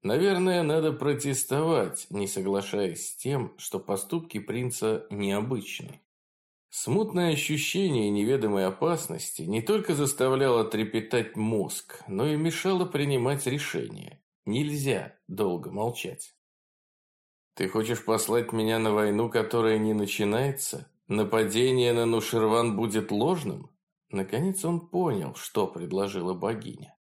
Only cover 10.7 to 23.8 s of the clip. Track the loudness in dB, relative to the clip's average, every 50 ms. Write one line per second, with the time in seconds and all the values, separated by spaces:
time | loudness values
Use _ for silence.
10.7 | 0 -2 -2 0 -2 -4 -2 2 0 0 0 0 -4 -2 -2 0 0 0 -2 -2
11.7 | -6 -10 -12 -14 -18 -18 -10 -6 -2 0 2 2 2 2 0 0 0 0 0 2
12.7 | 2 2 0 0 0 0 0 2 2 2 2 2 0 0 0 -2 -2 -2 -4 -4
13.7 | -4 -4 -4 -6 -10 -14 -14 -16 -18 _ _ _ _ _ _ -2 0 0 0 0
14.7 | -2 -2 0 0 0 -2 -2 -8 -16 _ _ -12 -2 0 0 0 0 -2 -4 -6
15.7 | -4 -2 -2 -2 -2 -4 -8 -10 -10 -12 -16 -18 _ _ _ _ _ _ _ _
16.7 | _ _ _ _ _ _ _ _ _ _ _ _ _ _ _ _ _ -6 -4 -2
17.7 | 0 -2 0 0 -4 -4 0 0 0 0 2 2 0 0 0 0 -2 0 0 2
18.7 | 2 2 2 2 4 4 2 2 2 2 0 2 2 0 0 2 2 2 4 4
19.7 | 4 4 2 2 2 0 0 -2 0 0 0 2 2 2 0 0 -2 -4 -6 -6
20.7 | -6 -8 -12 _ _ _ _ -4 0 0 0 2 2 2 2 2 4 4 4 4
21.7 | 4 4 4 4 4 4 2 2 2 2 0 0 2 2 4 4 4 4 4 2
22.7 | 0 0 -2 0 0 -2 0 0 0 2 2 2 2 0 -2 -6 -8 -8 -12 -16
23.7 | _ _